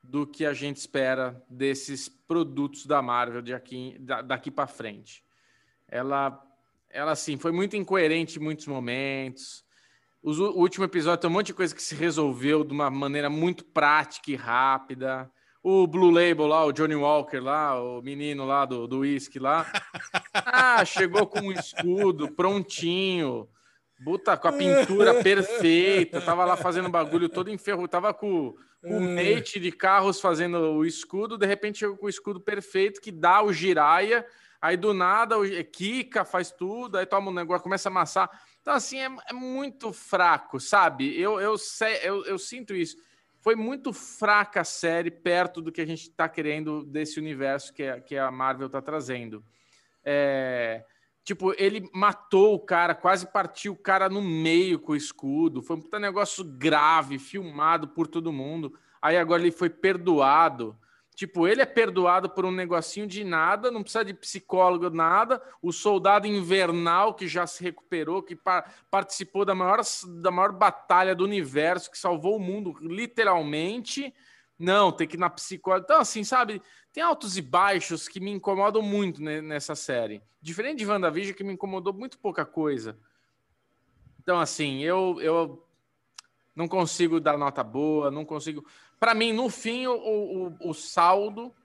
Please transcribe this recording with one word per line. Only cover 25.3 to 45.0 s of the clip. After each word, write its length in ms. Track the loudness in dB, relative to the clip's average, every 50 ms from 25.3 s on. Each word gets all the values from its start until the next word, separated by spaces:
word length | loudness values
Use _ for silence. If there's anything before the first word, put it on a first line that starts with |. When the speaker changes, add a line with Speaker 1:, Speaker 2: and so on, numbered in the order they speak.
| 4 4 2 0 -2 2 4 4 6 6 6 4 4 2 2 0 -2 -4
Speaker 1:
Tava 220 | 0 0 2 2 4
lá 140 | 2 2
fazendo 320 | 2 2 -2 -2 -2 -4 0
bagulho 400 | 0 0 0 0 0 0 0 0
todo 200 | -2 -4 -6 -6
enferrugado. 400 | -8 -8 -4 -4 -4 -4 -4 -2
Tava 240 | -2 0 0 0 -2
com, 420 | -2 -4 -2 -2 -2 -2 -4 -8 -14 _ _ _ _
com 180 | -10 -6 -2 -2
o 200 | -2 -2 0 0
Speaker 2:
É. 160 | 2 2 2
Speaker 1:
mate 240 | 2 0 -6 -8 -6
de 120 | -6 -6
carros 480 | -6 _ 2 4 4 4 4 2 -2 0
fazendo 380 | 0 0 2 2 0 -2 0 0 0 0 2
o 120 | 0 0
escudo. 520 | 0 -2 -6 -12 _ -6 -6 -4 -4 -2
De 80 | -2 0
repente 340 | 0 0 -2 -4 -8 -6 -4
chegou 180 | -4 -6 -6
com 80 | -6 -8
o 20 | -8
escudo 300 | -8 -8 _ -10 -10 -6
perfeito 600 | -6 -6 -6 -6 -8 -4 0 0 0 0 -2 -6
que 120 | -16 -16
dá 300 | -8 2 4 6 6 6 6
o 100 | 4 0
giraia. 720 | 0 2 2 4 4 6 6 6 4 4 2 0 0 0 -4 -20 _ _ _ _ _
Aí 140 | -2 0 0
do 180 | 2 0 0 2
nada, 440 | 2 4 4 4 4 4 2 2
o, 80 | 0 0
é, 180 | 0 -2 -6 -8
quica, 640 | -8 -8 -6 -6 -4 -4 -4 -6 -2 -2 -2 -2
faz 260 | 0 -2 -4 -4 -4
tudo. 460 | -8 _ -8 -8 -6 -8 -10 -6 -4
Aí 80 | -4 -2
toma 260 | 0 -2 -2 -2 -2
um 20 | -6
negócio, 300 | -6 -4 -2 -2 -4 -2
começa 240 | -2 -4 -2 -2 -2
a 20 |
amassar. 380 | 0 0 -2 0 2 0 0 0 -4 -18 -20 _ _ _
Então, 120 | _ -2 -2
assim, 260 | -2 -2 -4 -8 -8
é, 100 | -8 -8 -8 -12 -14 -14
é 40 | -12
muito 600 | -10 -10 -8 -6 -6 -6 -8 -10 _ -10 -10 -10
fraco, 640 | -10 -6 0 2 4 6 6 6 4 0 -6 -10 -8
sabe? 600 | -2 4 6 6 6 6 4 0 -4 -2 -2 0
Eu, 200 | 0 0 0 0
eu 180 | 0 0 0
sei, 420 | -2 -4 -10 -6 -2 -2 0 0 0 -2
eu, 220 | -2 -4 -4 -4
eu 120 | -6 -6
sinto 380 | -6 -8 -10 -12 -14 -12 -8 -4
isso. 220 | -4 -4 -4 -6 -18 _ _ _ _ _ _ _ _
Foi 160 | _ 2 2
muito 380 | 2 0 -4 -6 -6 -6 -8 -8
fraca 680 | -8 -14 -18 -8 -2 2 4 6 4 4 2 0 -4
a 40 | -2
série 440 | -2 -6 -4 -2 0 0 0